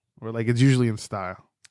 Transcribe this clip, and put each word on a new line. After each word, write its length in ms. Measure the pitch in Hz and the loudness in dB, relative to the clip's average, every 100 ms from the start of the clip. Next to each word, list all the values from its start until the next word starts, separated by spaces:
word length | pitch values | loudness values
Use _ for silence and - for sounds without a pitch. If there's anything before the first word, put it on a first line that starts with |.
| _ _ | _ _
Or, 100 | 113 | -10
like, 160 | 113 113 | -4 -2
it's 140 | 120 | 4
usually 260 | 135 127 120 | 4 4 2
in 100 | 110 | -2
style. 400 | - 104 90 92 _ _ _ | -8 -10 -8 -10 _ _ _